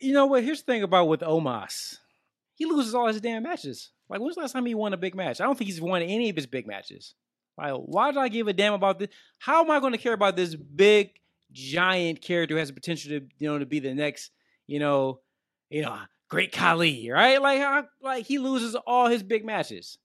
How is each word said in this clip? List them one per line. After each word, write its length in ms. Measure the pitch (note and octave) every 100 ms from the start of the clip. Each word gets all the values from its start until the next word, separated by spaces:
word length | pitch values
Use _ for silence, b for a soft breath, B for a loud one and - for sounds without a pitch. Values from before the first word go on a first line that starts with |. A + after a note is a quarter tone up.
you 120 | C4
know 140 | C#4 C#4
what? 180 | C4
Here's 180 | A#3+ D#4
the 100 | -
thing 100 | A#3
about 240 | G3 F#3 E3
with 140 | D#3+
Omos. 760 | E3 D#3+ D3 A2+ F#2 - - - _ _ _ _ _
He 120 | _ D#4+
loses 280 | D4+ A3+
all 120 | A#3+ A#3
his 120 | G#3+
damn 220 | A#3 A3+
matches. 480 | C#4 F#4 C#3+ A2+ - _ _
Like, 120 | G3
when's 140 | C4+
the 80 | F4
last 100 | C4+
time 140 | C4 A#3+
he 80 |
won 180 | A3 G#3+
a 60 | F#3
big 160 | F#3
match? 260 | F#3 E3 A#2+
I 40 |
don't 120 | A3 C4+
think 120 | G3
he's 120 | E3
won 220 | E3+ F3+
any 260 | E3+ G#3+ A#3
of 60 | D#3+
his 100 | C3+
big 200 | C3 G#2+
matches. 480 | G2 - F#2+ - _ _ _ _ -
Like, 160 | D3
why 380 | C3+ - E3+ C4+
do 60 | C#4
I 100 | C4
give 200 | A3 G#3+
a 40 |
damn 220 | F#3 G#3
about 240 | G3+ G3 F#3
this? 100 | G3+ b b b
How 240 | - D#4+
am 80 | D#4+
I 100 | D4+
gonna 180 | C4 A#3
care 140 | A#3+
about 240 | G#3+ G3 F3+
this 180 | F3
big, 580 | D#3 C#3+ C#3+ G3 G#3 G3+ _ _ _ _
giant 680 | C3 C3+ E3+ F#3 F#3 E3+ D3+
character 320 | - F3 D#3+
who 40 | D#3
has 100 | D3
the 60 |
potential 360 | C3+ - E3 D3
to, 160 | D3 C3+ _
you 100 | D3+
know, 100 | D3
to 80 | C#3
be 120 | D3+
the 160 | C3+
next, 360 | C3+ D3 C#3+ - _ _ _ -
you 120 | D3
know, 420 | D3 C#3 C3+ C3 _ _ _ _ _
you 120 | D3+
know, 160 | C3+ A2 - _ _
Great 240 | E3+ F#3
Khali, 580 | - F3 E3 E3+ B2+ A#2
right? 300 | C#3 A#3+ C4+
Like, 180 | C#4 C4+
I, 220 | C#4+ C#4 - _
like, 260 | C4+ C4 A3+
he 120 | C#4
loses 360 | C4 C4 A3+
all 340 | A3+ - B3 A#3+
his 140 | A#3+
big 220 | F#3+ A3
matches. 540 | A3 G#3 D3 G2 - -